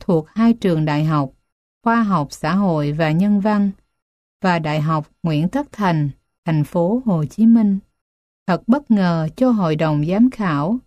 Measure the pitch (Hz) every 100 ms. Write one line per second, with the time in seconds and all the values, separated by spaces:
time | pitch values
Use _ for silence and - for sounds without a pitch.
0 | - 165 156 214 233 233 196 160 156 185
1 | 160 151 139 - _ _ _ _ 233 233
2 | 214 175 143 - 156 190 202 156 147 151
3 | 156 165 202 202 208 208 202 - _ _
4 | _ _ _ _ 185 170 156 151 151 156
5 | 147 _ 170 151 175 277 294 - 190 156
6 | 143 - _ _ - 156 151 175 170 240
7 | 247 165 151 - 226 226 208 196 - _
8 | _ _ _ _ - 170 - 285 - 208
9 | 180 165 156 - 254 220 170 156 156 147
10 | 151 196 254 - 190 143 156 247